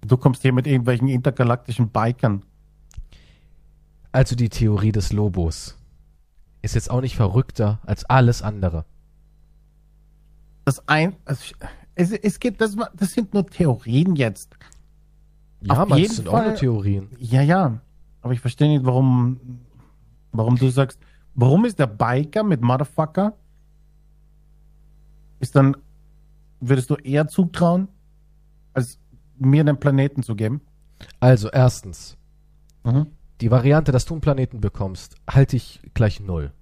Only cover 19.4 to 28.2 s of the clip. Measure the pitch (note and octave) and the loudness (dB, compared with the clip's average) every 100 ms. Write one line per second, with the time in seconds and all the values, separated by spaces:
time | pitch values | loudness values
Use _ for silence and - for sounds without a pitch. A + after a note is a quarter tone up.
19.4 | B2 B2 - _ - _ _ _ _ A2+ | -12 -20 -20 _ -20 _ _ _ _ -4
20.4 | A2+ B2 C3 B2 C3+ - _ _ _ - | 0 2 2 2 -2 -4 _ _ _ 2
21.4 | B2 D3+ A#3+ G3+ C3 G#2 A#2 B2 D3+ G#3+ | 4 4 2 0 -4 0 -2 0 -2 -2
22.4 | G#3+ D3+ A#2+ B2+ D3 - D#3 - G3+ G#3+ | 0 0 2 0 -2 -4 -4 -2 -4 -4
23.4 | _ _ _ _ _ _ _ _ _ _ | _ _ _ _ _ _ _ _ _ _
24.4 | _ _ - _ - - - - - - | _ _ -20 _ -20 -20 -20 -20 -20 -12
25.4 | B2+ C#3+ C3+ C#3 - _ _ _ _ _ | 0 4 4 2 -10 _ _ _ _ _
26.4 | _ _ B2 C3+ B2 D3 - C#3+ D3+ - | _ _ -2 -2 0 -6 -2 -2 -2 0
27.4 | F3 - F3 F3 G3 _ _ _ | -2 0 0 0 -4 _ _ _